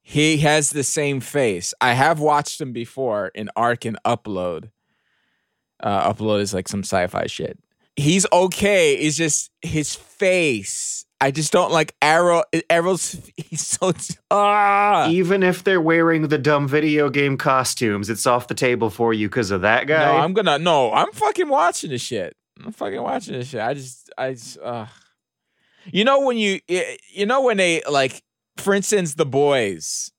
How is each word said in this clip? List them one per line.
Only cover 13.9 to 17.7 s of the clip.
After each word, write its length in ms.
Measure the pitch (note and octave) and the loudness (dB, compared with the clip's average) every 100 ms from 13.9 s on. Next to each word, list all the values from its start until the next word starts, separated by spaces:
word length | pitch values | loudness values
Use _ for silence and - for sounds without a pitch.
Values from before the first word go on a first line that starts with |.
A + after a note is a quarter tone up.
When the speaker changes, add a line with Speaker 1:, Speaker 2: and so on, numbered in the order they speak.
| E3 - - _ | -2 -6 -14 _
Speaker 1:
ah. 800 | G3+ G#3 G#3 G3+ G3+ G#3 F#3+ D#3+ | 2 4 4 4 4 2 2 2
Speaker 2:
Even 320 | F3 F3 G3 | 2 2 2
if 220 | F3+ F3+ | 2 2
they're 160 | - F#3 | 0 2
wearing 480 | D#3+ E3 E3 E3 D3+ | 4 4 4 2 2
the 100 | D3 | 0
dumb 280 | C3 D3 C#3+ | 2 2 2
video 440 | D3 D#3 D3+ D3 | 0 2 2 2
game 260 | C3+ C#3+ C3+ | 0 0 0
costumes, 720 | D3 C3 B2+ | 2 2 0